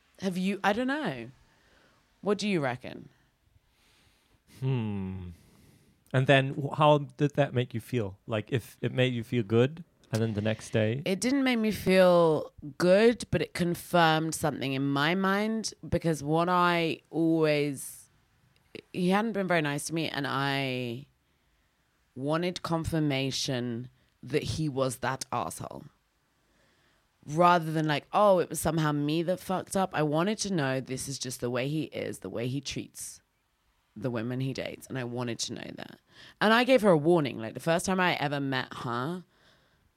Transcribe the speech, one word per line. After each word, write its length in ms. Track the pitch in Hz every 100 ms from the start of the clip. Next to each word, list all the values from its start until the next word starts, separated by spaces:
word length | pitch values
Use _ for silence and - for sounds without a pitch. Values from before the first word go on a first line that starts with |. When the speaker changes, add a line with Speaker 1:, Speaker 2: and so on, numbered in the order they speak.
| _ -
Speaker 1:
Have 160 | 196 180
you, 220 | 185 196
I 100 | 196
don't 140 | 208 254
know. 400 | 294 247 131 113 - _ _ _ _ _ _ _ _
What 160 | 185 202
do 100 | 208
you 140 | 180
reckon? 480 | 135 123 - - - _ _ _ _ _ _ _ _ _ _ _ _ _ _ -
Speaker 2:
Hmm. 560 | 131 131 110 101 95 92 90 85 _ _ _ _ _ _ _
And 140 | 131 131
then 220 | 135 135
w-, 200 | 147 139 -
how 240 | 151 147 139 -
did 140 | 147 -
that 180 | 143
make 200 | 123 123
you 60 | 117
feel? 380 | - 123 98 95 -
Like, 240 | 110 107
if 260 | 107 - -
it 120 | 123
made 200 | 131 127
you 100 | 120
feel 200 | 113 120
good, 400 | 101 113 131 165 - _ _
and 80 | 113
then 120 | 113
the 80 | 104
next 300 | 107 110 -
day? 300 | 113 110 123 180
Speaker 1:
It 160 | 190
didn't 220 | 233 277 262
make 120 | 233
me 140 | 220
feel 800 | 202 190 185 180 175 165 151 - - 147 -
good, 460 | 175 190 226 240 -
but 100 | 175
it 120 | -
confirmed 840 | - 175 165 - 175 160 160 160 -
something 380 | 160 120 135
in 120 | 135 139
my 280 | 139 151 185
mind, 580 | 190 196 214 226 202 - 156
because 340 | 175 165 151
what 280 | 139 160 170
I 500 | 180 175 170 165 - _
always, 1000 | 151 165 165 156 147 147 131 - - - _ _ _ _ _ _ - -
he 180 | - 180
hadn't 220 | 196 226
been 160 | 196 185
very 140 | 175
nice 240 | 151 143 -
to 80 |
me, 160 | 165 156
and 180 | - 135
I 800 | 127 139 139 135 127 123 117 139 _ _ _ _ _ _ _ _ _ _
wanted 480 | - 139 160 175 175
confirmation 1300 | - 165 156 165 151 135 135 127 - 127 123 117 123 _ _ _
that 220 | 127 143
he 240 | - - 156
was 300 | 131 131 120
that 260 | 120 131 -
asshole. 540 | 120 82 - - 67 147 _ _ _ _ _ _ _ _ _ _ _ _ _ -
Rather 460 | 156 175 175 160
than 160 | 156 156
like, 180 | 143 -
"Oh, 280 | 180 208 185
it 100 | 147
was 100 | 165
somehow 320 | 165 160 156
me 320 | 147 147 160
that 160 | 165 180
fucked 380 | - 185 - 196
up." 140 | 185
I 100 | -
wanted 360 | 151 151 190 214
to 120 | 202
know 280 | 185 135 131
this 260 | 123 127 -
is 120 | 135
just 200 | 127 127
the 120 | 120
way 180 | 123 135
he 140 | 156
is, 360 | 143 107 104 107
the 100 | 95
way 180 | 98 123
he 120 | 135
treats 640 | - 127 - - - - _ _ _ _ _ _ _ -
the 140 | 131
women 300 | 117 117 127
he 140 | 135
dates. 340 | 127 - - -
And 100 | 131
I 60 |
wanted 340 | 120 120 123 113
to 140 | -
know 160 | 117 - -
that. 240 | - - _ - - -
And 140 | 208
I 100 | 226
gave 180 | 247 262
her 80 | 202
a 80 | 160
warning. 420 | 147 175 139 113
Like, 140 | 110
the 60 | 120
first 260 | 165 165 185
time 140 | 190
I 160 | 180 135
ever 180 | 139 143
met 340 | 139 131 -
her, 520 | - 127 117 139 180 170 _ _ _ _ _ _